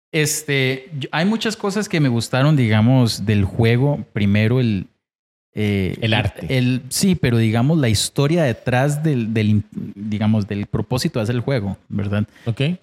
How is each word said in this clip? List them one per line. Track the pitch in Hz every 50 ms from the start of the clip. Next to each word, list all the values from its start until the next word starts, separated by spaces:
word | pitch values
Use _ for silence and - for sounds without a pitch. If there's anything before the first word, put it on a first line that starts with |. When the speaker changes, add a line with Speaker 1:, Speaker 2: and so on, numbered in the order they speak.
| _ _
Speaker 1:
Este, | - 160 151 147 147 - - - 143 139 131 131 135 135 - - 165 143
yo, | 127 -
hay | - 151 165
muchas | 196 220 220 - 233 208
cosas | - - 202 190 214 208 208
que | - 165
me | 147 135
gustaron, | 120 117 110 - - 127 135 151 156
digamos, | 143 127 110 107 107 110 117 131 131 123 113 - - 98
del | 104 110 104 98
juego. | 92 - - 113 113 117 120 131 143 147 208 208 - _
Primero, | 110 104 101 101 107 107 110 123 131
el, | 127 117 107 95 - - _ _ _ _ _ _ _ _ _ _ _ _ _
eh, | - 107 104 101 98 95 92 92 -
Speaker 2:
El | - 113 110
arte. | 107 104 104 - - 185 165 135 131
Speaker 1:
el, | 123 123 127 123 - 127
sí, | - - - 202 185
pero, | 160 - 135 120 113
digamos, | 113 110 107 117 120 139 170 165
la | 139 117
historia | 107 - - - - - 139 143 165 175 160
detrás | 131 110 - - - 120 123 131 147 147 147 156
del, | 160 147 123 113 107 113
del | 113 107 107
in-, | 107 104 98 - - - - - -
digamos, | 98 101 110 104 101 107 107 110 110 98 95
del | 104 101 104
propósito | - - 113 113 - 123 123 - 170 - 123
de | 107
hacer | 104 120
el | 123
juego, | 117 - 139 127 98 98 95 - _ _
¿verdad? | - 101 98 101 101 104 104 - _ - -
Speaker 2:
Ok. | 123 117 -
Speaker 1:
Que | 135 151 180 180